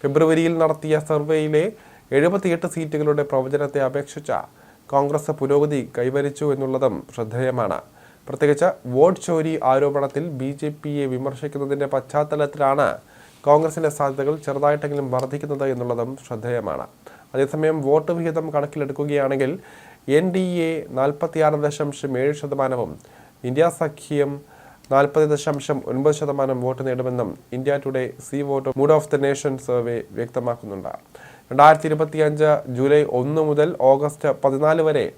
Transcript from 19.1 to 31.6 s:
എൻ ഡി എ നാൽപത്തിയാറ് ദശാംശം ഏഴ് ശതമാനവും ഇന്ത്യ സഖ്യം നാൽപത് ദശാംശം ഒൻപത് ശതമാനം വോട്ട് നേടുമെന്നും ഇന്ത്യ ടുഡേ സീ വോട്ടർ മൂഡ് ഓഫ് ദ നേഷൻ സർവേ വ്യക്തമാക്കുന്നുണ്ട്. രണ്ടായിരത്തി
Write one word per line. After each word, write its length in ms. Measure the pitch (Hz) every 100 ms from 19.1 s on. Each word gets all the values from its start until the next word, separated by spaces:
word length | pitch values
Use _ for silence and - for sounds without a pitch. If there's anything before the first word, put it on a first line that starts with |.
| 143 135 135 135 185 - - - - - 143
എൻ 100 | 180 185
ഡി 100 | 185 175 160
എ 40 | 165 - 127
നാൽപത്തിയാറ് 600 | 139 147 160 160 151 151 147
ദശാംശം 480 | 147 147 135 139 127
ഏഴ് 140 | 139 147
ശതമാനവും 520 | 143 139 135 127 95 73 - - - _ 123
ഇന്ത്യ 220 | 131 170 165
സഖ്യം 500 | 160 151 - 147 143 143 - - - - -
നാൽപത് 340 | 135 143 156 151
ദശാംശം 440 | 147 156 143 - 143 -
ഒൻപത് 240 | 127 147 151
ശതമാനം 380 | 147 139 135 131 127
വോട്ട് 160 | 127 131
നേടുമെന്നും 420 | 127 127 123 107 - - 123
ഇന്ത്യ 220 | 131 143
ടുഡേ 220 | 139 131 127 - -
സീ 120 | 139 143
വോട്ടർ 220 | 135 135 131
മൂഡ് 160 | 143 156
ഓഫ് 120 | 151
ദ 100 | 143 139
നേഷൻ 260 | 139 143 131 127
സർവേ 300 | 123 120 117 - 104
വ്യക്തമാക്കുന്നുണ്ട്. 760 | 120 127 123 120 107 98 92 - _ - - - _
രണ്ടായിരത്തി 360 | 131